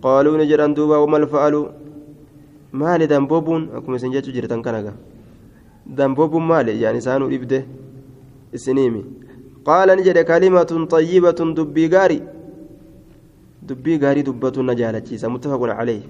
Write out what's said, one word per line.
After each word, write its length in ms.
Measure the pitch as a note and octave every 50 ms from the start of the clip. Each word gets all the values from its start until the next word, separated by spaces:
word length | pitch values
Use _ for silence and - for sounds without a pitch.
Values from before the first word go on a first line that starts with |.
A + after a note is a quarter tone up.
Qaaluu 360 | - C3 C3 C3+ C#3+ D3 D#3 D#3
ni 80 | D#3 D3
jedhan 240 | D3+ D3 D3+ D3 D3
duuba, 240 | D3 D3+ D3+ D3+ D3+
"Wama 180 | D3 D3 D3+ D3+
alfa'alu?" 440 | D3+ C#3 C#3+ D3 C#3 D3 D3 D3 D3 - - - - - - - - - - - - - _ - - - - - - - -
Maali 340 | C3 D3 E3 F3 E3 D#3+ D3+
damboobuun? 600 | D3+ C#3+ C#3 C3+ D3+ E3 D#3+ D#3 E3 D#3+ D#3+ D3+ A2+ A#2
Akkuma 200 | A2+ A#2 B2+ B2
isin 140 | A#2+ B2+ C3
jechuu 180 | C#3 C3+ C#3 C3
jirtan 280 | B2 A2+ A2+ A#2+ A#2
kana 200 | A2+ B2+ A#2 A2+ G#2
gaa. 100 | G#2 G#2 A2+ - - - - - - - - - - - - - - - - _
Damboobuun 580 | - C3+ C3 C#3 C#3 C3+ C3 D#3 D#3 D3+ E3 E3
maali? 340 | E3 E3 D#3+ B2+ A2+ G#2+ A2
Yaan 140 | A#2 A2 A2+
isaanuu 340 | A#2+ A2+ B2+ B2+ C#3 C3+ C3
dhibde 360 | C3+ C3 B2 B2 C3 C3 C3 - - - - - - - - - - - - - - - - - -
isiniimi. 480 | A2+ - C3 C3 C3+ C3+ B2 A2+ G#2+ - - - - - - - - - - - - -
Qaala 300 | - D3+ F3 F#3+ F#3+ F#3
ni 80 | F#3 F#3
jedhe, 200 | F#3 F3 E3+ E3
"Kalimatun 640 | E3 E3 E3+ F#3 F#3+ F#3 F3+ E3+ E3+ E3+ E3 E3 D#3+
xayyibatun," 680 | E3 D#3+ D#3 E3 F3+ F#3 F3 F3 E3 F3 E3+ D#3+ D#3+
dubbii 340 | D3 D#3+ D3+ C#3 D#3 D#3+ D#3+
gaarii. 320 | E3 F#3 G3 F#3 E3+ - - - - - - - - - - - - - - - - - - - - - _ - _ _ _ - _ _ - -
Dubbii 300 | C3+ B2 B2+ D3+ E3 D#3
gaarii 240 | C#3 C#3 C#3 C#3+ C#3+
dubbatuun 420 | C#3 B2+ A#2 B2 C3 A#2+ C3 B2+
na 100 | B2+ B2
jaalachiisa. 540 | A#2+ A#2 A2+ A2 A2 G#2+ - A#2 G#2+ - A2+
Muttafaqun 400 | B2 B2 B2+ D3 C#3 B2+ B2 A#2+
alayhi. 340 | G#2+ G#2+ A2+ A#2+ A2+ G#2 G#2+ -